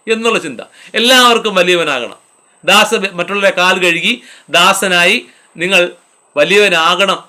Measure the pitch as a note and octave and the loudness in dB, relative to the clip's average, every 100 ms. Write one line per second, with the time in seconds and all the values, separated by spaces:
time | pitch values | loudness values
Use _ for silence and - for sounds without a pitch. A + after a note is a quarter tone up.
0 | - A3 A3+ G3+ D#3 A2+ - - - - | -6 -4 -2 -2 -4 -12 -16 -20 -10 -2
1 | A#3 C4 B3 A3+ G#3 F#3 F3+ F3 D#3 C3 | 2 4 4 2 0 0 0 0 -2 -4
2 | A2 - _ _ _ _ D#3+ G3+ G#3 A3 | -8 -14 _ _ _ _ 0 2 2 -2
3 | F#3+ F3 E3+ G3+ G3 F3+ F3+ F#3 F3+ E3+ | -4 -6 -6 -2 -2 0 0 0 0 0
4 | F3+ A#3+ - - - E3 F3+ F#3+ G3 F3 | -2 -6 -10 -20 -4 0 2 2 0 2
5 | F3 A#3 - _ _ - F3 F#3+ F3 - | 2 0 -4 _ _ -10 -2 0 0 -4
6 | _ _ _ C#3 D#3+ G3+ G3+ E3+ D#3+ F3+ | _ _ _ -2 2 2 2 2 0 0
7 | G3 F3 | -2 -4